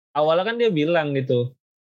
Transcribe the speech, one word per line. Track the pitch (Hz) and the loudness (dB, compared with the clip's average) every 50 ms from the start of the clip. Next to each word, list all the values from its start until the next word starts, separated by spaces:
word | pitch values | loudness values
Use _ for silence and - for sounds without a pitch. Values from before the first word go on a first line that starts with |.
| _ _ - | _ _ -2
awalnya | 143 151 156 165 180 185 | 0 2 2 2 2 0
kan | 220 240 240 | -2 -2 0
dia | 233 220 | 0 0
bilang | 180 151 147 160 175 165 151 147 143 135 | 2 0 0 0 0 0 0 0 -2 -2
gitu, | 127 131 127 120 120 127 - _ _ _ _ _ _ _ | -2 0 0 0 -2 -4 -8 _ _ _ _ _ _ _